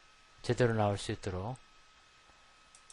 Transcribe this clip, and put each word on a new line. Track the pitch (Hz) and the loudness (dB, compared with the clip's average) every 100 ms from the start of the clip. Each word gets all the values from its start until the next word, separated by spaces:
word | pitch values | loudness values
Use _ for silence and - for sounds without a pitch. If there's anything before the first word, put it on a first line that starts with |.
| - - - - | -20 -20 -20 -10
제대로 | - 120 123 | -4 2 4
나올 | 110 104 101 | 4 2 0
수 | - | -4
있도록 | 104 101 92 104 131 - - - - - - - - - - - - - | -6 -4 -6 -6 -10 -16 -20 -20 -20 -20 -20 -20 -20 -20 -20 -20 -20 -20